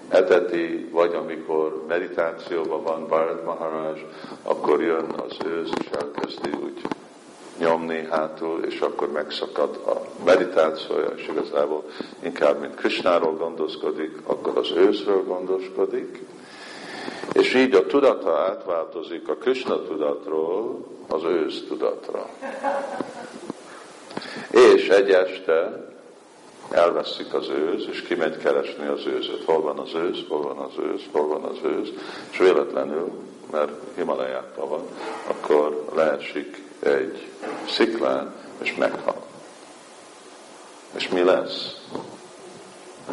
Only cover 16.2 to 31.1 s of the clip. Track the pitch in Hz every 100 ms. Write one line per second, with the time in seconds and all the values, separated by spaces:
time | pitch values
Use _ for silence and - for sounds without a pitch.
16.2 | - - - - - - - - - -
17.2 | - - - 127 131 92 - 139 135 104
18.2 | 90 76 92 107 98 85 80 87 - 82
19.2 | - 73 - 131 - 82 80 78 73 69
20.2 | - 78 80 95 120 - - - - 80
21.2 | 82 85 71 - - 76 57 - - -
22.2 | - - 269 - 277 277 277 262 - -
23.2 | - - 349 - - - - - - -
24.2 | - - - 117 117 95 - 98 98 92
25.2 | 92 - - 80 98 - - - - -
26.2 | - - - - - 80 85 76 - -
27.2 | 76 71 67 69 80 98 - - - 85
28.2 | 80 - 73 69 69 - 73 71 - 64
29.2 | - - - 80 76 71 67 80 87 -
30.2 | - 78 71 69 67 78 76 95 -